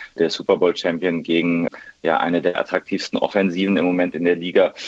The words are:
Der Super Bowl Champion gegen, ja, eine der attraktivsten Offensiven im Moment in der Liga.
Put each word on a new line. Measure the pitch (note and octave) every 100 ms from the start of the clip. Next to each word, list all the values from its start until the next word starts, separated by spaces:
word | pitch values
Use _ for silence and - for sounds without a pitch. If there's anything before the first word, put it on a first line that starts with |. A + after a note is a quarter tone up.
| - -
Der | E2
Super | - - F#2
Bowl | F2+ -
Champion | F2+ E2 F2+ E2+
gegen, | D#2 E2 E2+ E2+ E2+ - - -
ja, | E2 D#2+
eine | E2+ F2
der | F2+ F2
attraktivsten | - F#2 - F#2 - -
Offensiven | - G2+ F#2+ F2 G2 F2+
im | F2
Moment | F2 F2
in | D#2
der | F2 E2+
Liga. | F2 F#2+ F2+ -